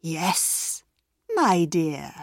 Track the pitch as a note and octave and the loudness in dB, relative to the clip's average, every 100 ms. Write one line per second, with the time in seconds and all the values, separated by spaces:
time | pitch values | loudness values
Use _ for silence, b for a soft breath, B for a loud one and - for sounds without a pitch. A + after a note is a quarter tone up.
0 | E3+ D#3+ F#3 - - - - - _ _ | -6 -2 0 0 0 -2 -4 -8 _ _
1 | _ _ _ A4 C4+ F3+ E3 E3+ D#3+ C#3+ | _ _ _ 2 4 4 2 2 0 -4
2 | C#3 - | -10 -16